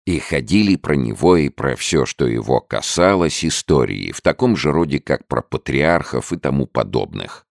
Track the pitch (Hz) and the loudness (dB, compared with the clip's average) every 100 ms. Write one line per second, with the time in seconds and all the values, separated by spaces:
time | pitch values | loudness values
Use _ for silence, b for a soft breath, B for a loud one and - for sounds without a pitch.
0 | - 82 - 76 60 98 104 85 - 71 | -6 -6 -4 -4 0 2 4 2 0 0
1 | 60 53 85 90 71 - 67 60 - 80 | -2 2 4 6 4 -2 -4 -4 0 0
2 | 62 - 62 57 53 64 - 55 - - | 0 0 -2 0 0 -2 -2 -6 -4 2
3 | 90 98 82 - 82 - - 73 55 50 | 2 4 2 0 -2 -2 2 2 2 -2
4 | 50 - 87 80 123 98 73 73 82 71 | -8 -4 -2 2 2 2 0 0 0 -2
5 | - 67 - 62 - - - 65 76 85 | -2 -4 -4 -6 -4 -6 -2 0 2 2
6 | - 64 - 87 71 67 65 62 50 50 | 0 -6 -6 -4 -2 -2 -2 -2 -2 -2
7 | 50 50 50 - _ | -4 -8 -12 -16 _